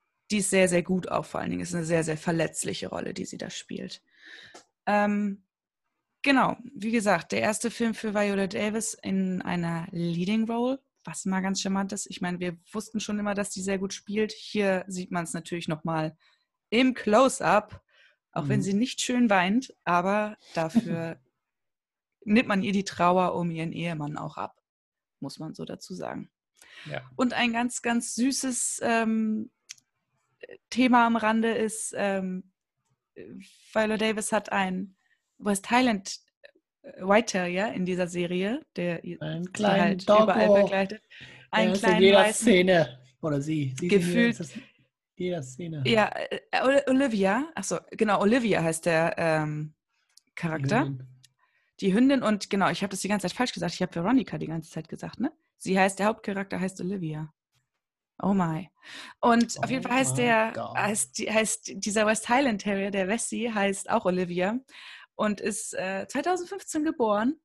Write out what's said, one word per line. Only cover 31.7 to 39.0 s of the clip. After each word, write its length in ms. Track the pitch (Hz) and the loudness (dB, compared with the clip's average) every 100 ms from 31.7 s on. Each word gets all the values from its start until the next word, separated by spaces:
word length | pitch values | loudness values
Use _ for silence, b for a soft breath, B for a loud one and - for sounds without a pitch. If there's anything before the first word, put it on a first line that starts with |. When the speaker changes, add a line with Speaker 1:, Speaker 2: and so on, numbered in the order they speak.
| 208 - - | -4 -8 -4
Speaker 1:
ähm, 560 | 202 196 190 185 - _ _ _ _ _ _ - 85 - 190 _ - | -2 -2 -4 -8 -12 _ _ _ _ _ _ -20 -18 -18 -20 _ -6
Viola 240 | 220 214 214 | -2 0 0
Davis 360 | 220 214 214 | 0 -2 -2
hat 200 | 214 208 | -2 -2
ein 440 | 202 190 185 196 _ _ _ _ _ | -2 -2 -2 -8 _ _ _ _ _
West 320 | 208 196 - | -2 -2 2
Highland, 500 | 240 254 208 - - _ _ - _ _ _ | 2 2 0 -6 -14 _ _ -20 _ _ _
äh, 180 | - - | -20 -8
White 320 | 185 202 226 | 2 2 4
Terrier 400 | 190 180 180 220 | -2 -2 -2 -2
in 140 | - 180 | -2 -2
dieser 220 | 180 180 | 0 -2
Serie, 520 | 175 175 180 190 269 - - | -2 -2 -2 -2 -4 -8 -6
der 280 | 175 170 | -4 -4